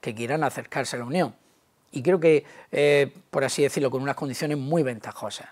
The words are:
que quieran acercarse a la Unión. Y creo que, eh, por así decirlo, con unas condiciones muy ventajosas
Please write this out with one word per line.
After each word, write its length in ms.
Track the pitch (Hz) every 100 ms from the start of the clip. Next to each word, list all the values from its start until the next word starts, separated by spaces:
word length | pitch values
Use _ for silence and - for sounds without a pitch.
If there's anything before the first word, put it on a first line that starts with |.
que 140 | - 110
quieran 280 | 117 151
acercarse 520 | 143 - - - 131 127
a 40 |
la 60 | 120
Unión. 300 | 165 147 - _ _ _ _ _
Y 100 | 143
creo 180 | 131 185
que, 240 | 165 156 - - -
eh, 420 | - 147 147 139 - _
por 140 | 151
así 180 | 131 -
decirlo, 300 | 143 - 139
con 100 | 127
unas 140 | 139 135
condiciones 420 | 147 120 156 147
muy 240 | 135 170
ventajosas 680 | 135 117 - - 107 - -